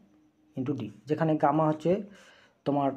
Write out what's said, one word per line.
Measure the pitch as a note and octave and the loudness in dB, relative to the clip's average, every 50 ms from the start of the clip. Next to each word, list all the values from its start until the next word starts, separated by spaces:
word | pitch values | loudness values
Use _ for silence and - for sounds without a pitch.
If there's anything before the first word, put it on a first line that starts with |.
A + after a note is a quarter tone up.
| - _ _ _ _ _ _ _ _ _ _ | -20 _ _ _ _ _ _ _ _ _ _
into | C3+ B2+ B2+ - | -6 -4 -4 -4
ডি, | - A2+ A2 - - - | -6 -8 -10 -12 -12 -8
যেখানে | - D3+ D3 E3 D#3+ D#3 | -4 -2 0 0 0 2
গামা | D3+ D#3+ C#3+ C#3 D#3 D#3+ D#3 | 2 2 2 2 4 2 2
হচ্ছে | D3+ D3+ - E3+ F#3 G#3+ G3+ - - - - - - - - _ _ _ - | 0 0 0 0 0 0 -2 -8 -16 -20 -20 -20 -20 -20 -20 _ _ _ -4
তোমার | - C#3+ C#3+ C#3 C3+ B2+ | -2 0 0 0 0 -2